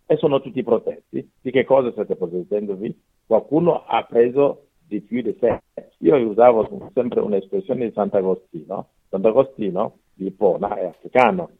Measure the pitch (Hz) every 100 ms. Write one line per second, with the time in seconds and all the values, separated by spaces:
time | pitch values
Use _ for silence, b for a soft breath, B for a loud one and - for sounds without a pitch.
0 | - 156 156 139 131 127 113 113 - -
1 | _ 131 - _ 131 127 117 135 120 110
2 | 98 92 87 90 87 104 104 95 107 -
3 | _ _ - 110 - 151 175 - - -
4 | - 120 120 127 143 - _ _ - 104
5 | - 120 113 95 117 98 _ - - -
6 | 160 151 113 101 123 113 104 101 - -
7 | 120 117 107 101 - 98 95 127 117 104
8 | 101 101 95 92 _ 82 73 95 - _
9 | _ 98 110 117 131 - 104 87 82 -
10 | _ - 95 - 101 80 101 104 90 -
11 | - 123 120 90 82 _